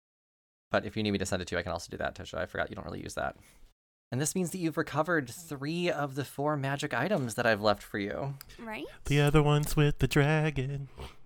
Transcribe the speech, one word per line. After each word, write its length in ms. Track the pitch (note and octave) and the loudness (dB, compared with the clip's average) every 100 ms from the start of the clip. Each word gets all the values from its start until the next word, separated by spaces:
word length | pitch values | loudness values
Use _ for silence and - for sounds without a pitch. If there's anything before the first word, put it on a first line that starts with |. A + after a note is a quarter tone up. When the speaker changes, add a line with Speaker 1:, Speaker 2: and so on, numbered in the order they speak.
| _ _ _ _ _ _ _ | _ _ _ _ _ _ _
Speaker 1:
But 160 | G#2 G#2 | -2 0
if 100 | A2 | -2
you 60 | |
need 80 | G#2+ | 0
me 80 | G2 | 0
to 80 | F#2 | 0
send 160 | F#2 | -4
it 60 | F2+ | -2
to 80 | F2+ | -4
you, 40 | |
I 40 | |
can 80 | F2 | -2
also 160 | E2+ - | -6 -6
do 80 | F2+ | -6
that, 160 | C#2+ | -6
Tisha. 240 | - F2 - | -6 -8 -6
I 80 | F2+ | -6
forgot 240 | F#2 D#2+ | -4 -6
you 60 | - | -6
don't 100 | - | -8
really 160 | F#2+ | -8
use 140 | - - | -8 -6
that. 200 | C#2 - - - - _ _ _ _ | -6 -6 -16 -20 -20 _ _ _ _
And 100 | B2 | -4
this 140 | D3 F#3 | -2 -2
means 160 | F3 | -2
that 80 | F#3+ | -2
you've 180 | D#3+ D#3 | -2 -2
recovered 500 | D#3 C#3 D#3 E3 B2 | -2 -2 2 0 0
three 640 | - - C#3 C#3+ E3+ F3 | -8 -12 -8 -4 -2 0
of 240 | D3+ C#3+ | 0 -4
the 100 | C3+ | -4
four 320 | C3 - D3 D3+ | -6 -4 -2 0
magic 380 | C3+ C#3+ D3 | -2 -2 -2
items 400 | A#2 D#3+ G3 B2 | -2 0 0 0
that 140 | G#2+ A#2 | 0 2
I've 140 | G#2 | 4
left 180 | G#2+ G2+ | 4 2
for 160 | - A2 | -2 -4
you. 380 | G2+ E2 C#3 C#3 - - | -4 -4 -6 -8 -14 -16
Speaker 2:
Right. 260 | A3+ G#3+ G#4+ - - | -12 -12 -12 -10 2
Speaker 3:
The 160 | C#3+ | 4
other 200 | C#3+ D3+ | 8 8
one's 340 | D3 D3 D3 - | 6 4 4 4
with 220 | D3 - | 4 4
the 100 | C3 | 2
dragon. 800 | D3+ C#3+ D#3 D#3 C#3 C3 C#3+ C3+ - - - | 4 4 4 2 0 -4 -6 -10 -14 -16 -16